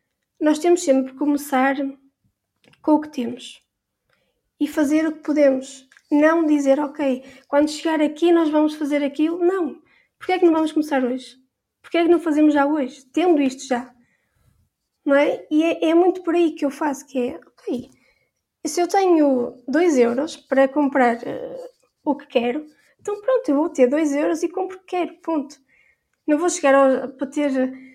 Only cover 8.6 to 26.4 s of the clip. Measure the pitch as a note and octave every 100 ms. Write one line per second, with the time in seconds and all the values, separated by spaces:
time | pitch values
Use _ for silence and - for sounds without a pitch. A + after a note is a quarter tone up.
8.6 | D4+ D4+ C#4+ D4 C#4+ C#4+ D#4 F4 F4 F#4+
9.6 | D4+ - _ _ _ _ - F#4 F4 D#4+
10.6 | D#4 D#4 D4+ C4+ B3 B3+ - - _ _
11.6 | _ _ - E4+ E4+ E4+ E4 D4 D4+ C#4+
12.6 | C#4+ D#4 B3+ - _ D#4 F4+ D4+ C4 -
13.6 | - A#3+ - _ _ _ _ _ _ _
14.6 | _ _ _ _ D4 C#4 D4 - - D4+
15.6 | E4 D#4+ D#4+ E4+ F#4 F#4 - E4+ E4 -
16.6 | C#4+ - D#4 C4 - C4 B3 - - _
17.6 | A4 B3 - _ _ _ _ _ _ _
18.6 | D#4 F4+ F4 G4 F#4 D#4+ D4 B3+ A#3+ -
19.6 | - C#4+ F4 C4 A#3 A#3+ D#4 - - C4+
20.6 | C4 D4 C#4 C#4 A#3+ A#3 - - - -
21.6 | - _ _ _ D#4 C4+ - A#3+ A#3+ C#4+
22.6 | D4+ _ _ _ - G#4 - C5 G4 C#4+
23.6 | E4 - B3 D4 D4+ C#4 E4 E4 E4+ F#4+
24.6 | F#4 F#4 - F4+ E4 - - D#4+ B3+ -
25.6 | _ _ _ _ _ _ - D4